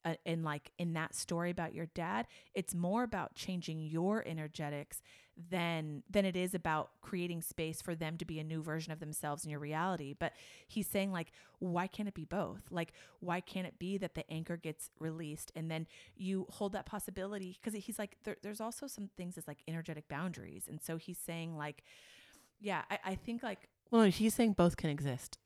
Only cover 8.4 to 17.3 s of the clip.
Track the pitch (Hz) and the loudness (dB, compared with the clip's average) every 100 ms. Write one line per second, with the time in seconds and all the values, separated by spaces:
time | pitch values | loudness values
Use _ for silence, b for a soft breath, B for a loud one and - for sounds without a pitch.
8.4 | 156 160 156 160 160 156 156 156 151 147 | -2 -2 0 -2 -2 -6 -4 -2 -2 -2
9.4 | 156 147 147 156 180 175 139 160 170 B | -2 -4 -2 0 2 0 -2 -2 -2 B
10.4 | B B B 220 202 202 196 185 165 b | B B B -2 0 2 2 0 -4 b
11.4 | b b 185 175 190 - 208 185 156 185 | b b 0 2 0 -2 -4 -4 -2 0
12.4 | 107 196 - 175 165 b b b 175 175 | 0 -4 -4 -2 -2 b b b -2 -2
13.4 | - 190 180 - 175 196 190 - - 160 | -2 -4 -4 -4 -2 0 -2 -4 -4 -6
14.4 | 160 170 160 151 - _ 160 160 151 151 | -4 -4 -4 -8 -10 _ -6 -4 -6 -6
15.4 | - 160 160 160 160 B B - 185 190 | -8 -6 -2 -2 -4 B B -6 -2 0
16.4 | 185 - 202 196 - 208 - 190 196 | -2 -4 -2 -2 -6 -8 -6 -6 -4